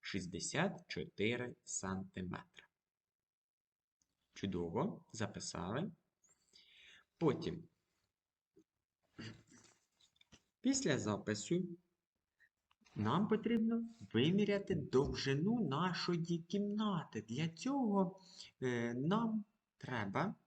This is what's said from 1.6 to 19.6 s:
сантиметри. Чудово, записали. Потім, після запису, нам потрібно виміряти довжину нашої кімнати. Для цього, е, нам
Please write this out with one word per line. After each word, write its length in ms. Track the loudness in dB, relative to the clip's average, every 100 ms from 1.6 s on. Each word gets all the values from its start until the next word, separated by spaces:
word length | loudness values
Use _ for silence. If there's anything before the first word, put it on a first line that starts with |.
сантиметри. 1000 | -8 -6 -4 -4 -6 -6 -6 -6 -10 -20 -20 _ _ _ _ _ _ _ _ _ _ _ _ _ _ _ _
Чудово, 720 | -6 -4 -2 -2 -2 -2 -4 _
записали. 800 | -8 -6 -6 -8 -6 -4 -4 -4 -8 _ _ _ _ _ -20 -20 -20 -20 -20 _ _
Потім, 460 | 0 2 -4 -6 -12 _ _ _ _ _ _ _ _ _ _ _ _ _ _ -16 -14 -14 _ -20 -20 _ _ _ _ _ -20 -20 _ _
після 380 | 2 2 4 4
запису, 680 | 4 0 0 -2 2 0 0 -6 _ _ _ _ _ _ -20 _ _ _ _ -2
нам 320 | 2 2 2
потрібно 580 | 2 2 2 2 0 -4 -12 -2
виміряти 640 | 2 4 4 2 0 0 -2
довжину 920 | 2 2 4 0 0 2 2 2 2
нашої 680 | 2 0 0 0 0 0 -2
кімнати. 840 | 0 -2 0 0 0 0 -2 -8
Для 280 | -4 -2 -2
цього, 680 | -2 -2 2 4 4 4 0 -20 -20 -20 _
е, 320 | 0 2 0
нам 520 | 0 2 2 2 0 -4 _